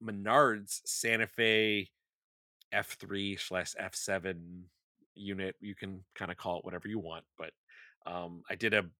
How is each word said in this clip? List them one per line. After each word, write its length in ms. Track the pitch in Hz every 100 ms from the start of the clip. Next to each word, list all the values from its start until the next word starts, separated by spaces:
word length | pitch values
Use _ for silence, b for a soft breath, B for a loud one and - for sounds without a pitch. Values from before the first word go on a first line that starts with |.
Menards 760 | 110 101 101 135 135 107 101 - -
Santa 400 | - 113 113 113
Fe 640 | - 113 110 110 104 98 _ _ _ _ _ _ _ -
F 200 | 104 - -
three 380 | 101 98 101 95
slash 380 | - 90 87 -
F 160 | 95
seven 760 | - - 95 92 87 85 90 90 _ _ _ _
unit. 420 | - 101 95 95 -
You 140 | 104
can 300 | 95 98 95 95 -
kinda 180 | 87
call 240 | 90 95 87
it 60 |
whatever 240 | 92 87 98
you 100 | 107
want, 260 | 82 82 - -
but, 160 | 80 _ _ b b b -
um, 380 | 87 87 87 -
I 60 |
did 200 | 98 113
a, 120 | 104 87